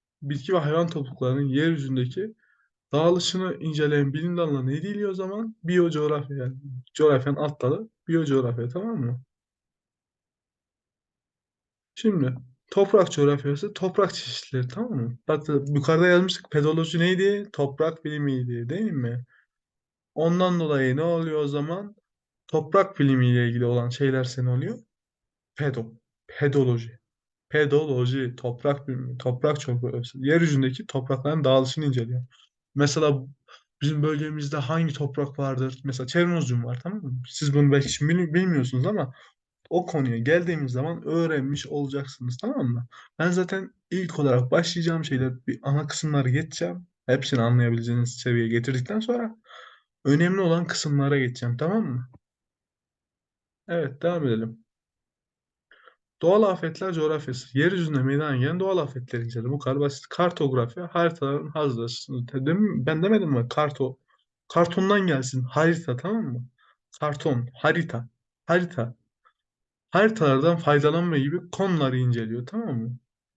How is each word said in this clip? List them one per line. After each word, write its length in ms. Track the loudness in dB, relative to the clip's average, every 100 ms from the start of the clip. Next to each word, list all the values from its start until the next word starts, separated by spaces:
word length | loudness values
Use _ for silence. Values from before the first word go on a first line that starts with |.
| _ _
bitki 300 | -8 -6 0
ve 60 | 0
hayvan 300 | 2 0 0
topluluklarının 600 | -2 -8 -4 -2 0 0
yeryüzündeki 840 | 2 2 0 -2 -2 -2 -4 -8 -10 _ _ _ _ _
dağılışını 640 | 2 4 2 0 -2 -4 -4
inceleyen 520 | -4 0 2 2 2
bilim 240 | 0 -2 -2
dalına 260 | 0 0
ne 200 | -2 -4
diyiliyor 280 | -4 -4 -4
o 40 |
zaman? 420 | -4 -6 -6 -8 -8
Biyocoğrafya 720 | 0 2 4 2 0 -2 -4 -6
yani. 200 | -6 -8 -12 -14 -14
Coğrafyanın 420 | 4 6 6 2 0
alt 260 | -2 -2
dalı 280 | -2 -2 -6 _ -2
biyocoğrafya, 600 | 0 2 2 2 -2 -4
tamam 320 | -4 -6 -4
mı? 220 | -4 -6 -10 _ _ _ _ _ _ _ _ _ _ _ _ _ _ _ _ _ _ _ _ _ _ _ _ _ _
Şimdi 400 | -2 0 2 0 -2 -10 _ _
toprak 420 | 2 4 6 4
coğrafyası, 600 | 4 2 2 -2 -4 -6
toprak 420 | -4 -2 2 0
çeşitleri, 540 | 0 -10 -12 -6 -4 -4
tamam 240 | -4 -6
mı? 260 | -4 -6 -6 -2
Bak, 200 | -2 0
yukarıda 580 | 0 0 0 2 4 6
yazmıştık, 440 | 6 4 -2 -4
pedoloji 480 | 0 2 0 0 0
neydi? 500 | 2 4 2 0 -4
Toprak 520 | -4 -4 0 -2 -2
bilimiydi, 640 | -8 -4 -2 -2 -2 -6 -6
değil 240 | -4 -2
mi? 320 | -2 -4 -6 -10 _ _ _ _ _ _ _ _
Ondan 460 | -2 0 2 2 2
dolayı 360 | 2 2 2 2
ne 60 |
oluyor 360 | 0 0 0 -2
o 100 | -2
zaman? 480 | -2 -4 -6 -8 -16 _ _ _ _ _
Toprak 520 | -4 2 2 2 2
bilimiyle 500 | 4 6 6 4 2
ilgili 160 | 2
olan 240 | 0 0 -2
şeyler 460 | 0 0 0 -2 -2
ne 120 | 0
oluyor? 280 | 0 -2 -8 -14 _ _ _ _ _ _ -6
Pedo-, 380 | -4 -4 -8 -14 _ _ _
pedoloji. 720 | 0 2 4 4 2 -4 -14 _ _ _ _ _
Pedoloji, 880 | 0 2 2 2 0 0 0 -2 -4
toprak 520 | -8 -4 -2 -2 -4
bilimi, 300 | -8 -8 -6
toprak 420 | -4 0 0 0
coğrafyası. 580 | -2 -2 -2 -6 -8 -4
Yeryüzündeki 680 | 2 4 4 2 2 -2 -6
toprakların 580 | -6 -4 -4 -2 0
dağılışını 400 | 4 4 4 0
inceliyor. 380 | -2 -2 -2 -6 -8 _ _ _ _
Mesela 520 | 0 0 2 2 0 -4 -16 _ -20 _ _
bizim 200 | -2 0
bölgemizde 540 | 0 0 -4 -6 -6 -4
hangi 380 | -2 0 0
toprak 440 | -2 -4 -2 -4 -4
vardır? 420 | -4 -2 -4 -4
Mesela 220 | -8 -8 -2
Çernozyum 580 | 2 2 2 0 -2
var, 160 | -2 -6
tamam 200 | -8 -8
mı? 200 | -8 -8 -8
Siz 260 | -4 0
bunu 180 | 4 6
belki 160 | 6 2
şimdi 260 | -2 0
bil-, 200 | 0 2
bilmiyorsunuz 520 | 2 2 2 0 0 0
ama 260 | -2 -4 -8 -20 _ _ _ _
o 160 | -2 0
konuya 320 | 0 0 0
geldiğimiz 540 | 2 2 2 -2 -2
zaman 300 | -2 -4 -6 -2
öğrenmiş 600 | 0 0 0 -2 -4 -4
olacaksınız, 720 | -4 -4 -4 -8 -8 -8 -6
tamam 260 | -4 -2 -2
mı? 200 | -2 -6 -14 -20 -2
Ben 120 | 0
zaten 440 | 2 0 -4 -8 -14 _
ilk 280 | -6 -4 0
olarak 320 | 2 2 4
başlayacağım 540 | 2 2 0 -2 -2
şeyler, 420 | -2 -2 -2 -4 -6
bir 120 | -6
ana 240 | 0 0 0
kısımları 420 | -4 0 2 2
geçeceğim. 580 | 0 -2 -4 -6 -6 -12 _ 0
Hepsini 340 | 0 2 0
anlayabileceğiniz 760 | 4 4 4 0 0 0 -2 -4
seviyeye 320 | 0 0 2
getirdikten 520 | 0 0 -2 -2 -4
sonra 360 | -2 -2 -4 -8 _ -20 -20 -20 _ _
önemli 360 | 2 4 4 2
olan 260 | 2 2 0
kısımlara 520 | -4 0 2 2 2
geçeceğim, 380 | 0 -2 -4 -2
tamam 280 | 0 0
mı? 240 | 0 -4 -8 -16 _ _ _ _ _ _ _ _ _ _ _ _ _ _ -6
Evet, 340 | -4 -4 -4
devam 240 | -4 -2 0
edelim. 320 | 0 -2 -8 _ _ _ _ _ _ _ _ _ _ _ _ -20 _ _ _
Doğal 200 | 4 6
afetler 500 | 4 2 -4 -6 -6
coğrafyası. 640 | -2 0 -2 -4 -8 -4 0
Yeryüzünde 440 | 2 2 0 0
meydana 340 | 2 0 0 0
gelen 240 | 0 0
doğal 180 | 0 0
afetleri 460 | -2 -6 -8 -6
inceler. 260 | -6 -6 -4
Bu 80 | -4
kadar 220 | -2 0
basit. 260 | -2 -4 -10
Kartografya, 800 | -2 -2 2 0 2 -2 -4 -6
haritaların 560 | 0 0 0 -4 -4 -4
hazırlanması. 640 | -2 -2 -2 -4 -8 -8
Dedim, 720 | -8 -6 -4 0 2 2 2 -2
ben 160 | 0
demedim 280 | 2 2 2
mi? 180 | 0 0
Karto-, 500 | 0 -2 0 -4 -4 _ _ _ _ _
kartondan 580 | 2 2 2 2 4 4
gelsin. 360 | 0 0 -4
Harita, 540 | -2 2 4 2 -2 -4
tamam 280 | -2 -4
mı? 240 | -4 -6 -10 _ _ _ _ -6
Karton, 480 | -6 -2 0 0 -2
harita, 540 | -2 0 2 -2 -6 -8 _ _ _ 0
harita. 500 | 0 0 -4 -6 -8 _ _ _ _ _ _ _ _ _
Haritalardan 680 | 4 4 4 4 4 4 2
faydalanma 600 | 4 4 4 2 2 0
gibi 320 | 0 -2 -6
konuları 460 | -2 0 2 2 2
inceliyor, 480 | 0 0 -2 -6 -6
tamam 320 | -6 -4 -4
mı? 200 | -6 -8 _ _ _